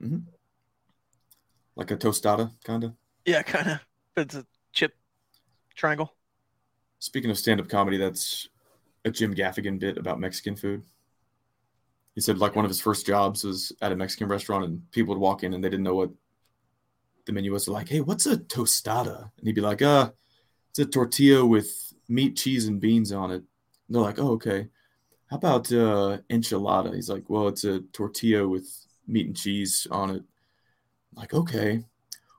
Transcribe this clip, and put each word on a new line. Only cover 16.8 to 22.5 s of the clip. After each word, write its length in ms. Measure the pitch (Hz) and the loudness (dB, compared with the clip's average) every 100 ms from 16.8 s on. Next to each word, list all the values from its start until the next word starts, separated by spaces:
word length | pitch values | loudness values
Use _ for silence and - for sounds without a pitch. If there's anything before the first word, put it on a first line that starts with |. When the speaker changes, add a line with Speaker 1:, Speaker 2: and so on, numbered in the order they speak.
| _ _ _ _ - | _ _ _ _ -8
Speaker 1:
the 60 | |
menu 220 | 104 98 | -4 -4
was. 120 | 98 - | -4 -4
They're 80 | |
like, 160 | 101 85 | -6 -2
"Hey, 120 | 151 | -2
what's 240 | 143 226 294 | 0 0 2
a 100 | 233 | 0
tostada?" 960 | - 127 117 - 107 110 110 - - _ | -2 -4 0 0 0 -2 -2 -6 -16 _
And 100 | 110 | -2
he'd 80 | 107 | 0
be 60 | |
like, 200 | 104 104 | 0 2
"Uh, 300 | 143 143 120 - _ _ _ _ _ | 4 6 4 -4 _ _ _ _ _
it's 100 | - | -2
a 60 | 139 | 0
tortilla 600 | 131 123 - 139 135 120 | 2 0 6 8 10 8
with 480 | 110 104 - - - - | 6 4 -8 -12 -16 -2
meat, 260 | 120 139 - | 2 2 0
cheese, 300 | 131 | 0